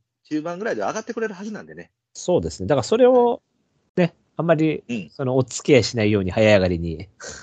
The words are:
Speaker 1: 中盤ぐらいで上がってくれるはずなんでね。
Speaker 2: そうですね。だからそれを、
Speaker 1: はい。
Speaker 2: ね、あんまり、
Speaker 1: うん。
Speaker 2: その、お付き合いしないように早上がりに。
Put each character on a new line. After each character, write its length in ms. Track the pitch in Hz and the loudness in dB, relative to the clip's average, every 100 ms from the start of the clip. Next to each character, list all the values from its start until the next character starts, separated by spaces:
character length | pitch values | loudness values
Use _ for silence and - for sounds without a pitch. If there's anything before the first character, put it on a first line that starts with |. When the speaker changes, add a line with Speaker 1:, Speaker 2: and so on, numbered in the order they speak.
| _ _ - | _ _ -10
Speaker 1:
中 140 | 151 | -8
盤 160 | 156 175 | -8 -8
ぐ 60 | 220 | -6
ら 80 | |
い 40 | 131 | -4
で 60 | |
上 100 | 98 | -4
が 80 | 190 | -6
っ 40 | 220 | -8
て 100 | 233 | -8
く 60 | |
れ 80 | 220 | -8
る 60 | 180 | -8
は 80 | |
ず 80 | 208 | -12
な 120 | 202 | -14
ん 40 | 80 | -14
で 80 | 78 | -18
ね。 160 | 85 _ _ - | -20 _ _ -10
Speaker 2:
そ 240 | - 170 | -2 0
う 20 | |
で 100 | 82 | 0
す 120 | - | -6
ね。 60 | 92 | -2
だ 80 | 143 | 0
か 40 | |
ら 20 | - | 0
そ 120 | 226 | 4
れ 120 | 247 | 4
を、 220 | 254 240 | 6 2
Speaker 1:
は 40 | 240 _ _ _ _ _ - 170 | 0 _ _ _ _ _ 0 0
い。 20 | |
Speaker 2:
ね、 80 | - _ - | -2 _ -4
あ 60 | 165 | 0
ん 20 | |
ま 80 | 156 | 2
り、 300 | 156 151 - | 2 -2 -6
Speaker 1:
う 60 | 120 | -10
ん。 160 | 85 | -10
Speaker 2:
そ 140 | - 131 | -8 -2
の、 120 | 131 | 0
お 60 | |
付 300 | 127 - - | -2 -4 2
き 20 | 135 | 4
合 60 | |
い 40 | 113 | 4
し 120 | 120 | 0
な 80 | 104 | 0
い 80 | |
よ 80 | 107 | 2
う 20 | |
に 80 | 92 | 0
早 160 | 113 110 | 2 6
上 140 | 104 | 6
が 80 | 92 | 4
り 100 | 85 | 0
に。 300 | 85 78 95 _ - - | -4 -8 -12 _ -18 -10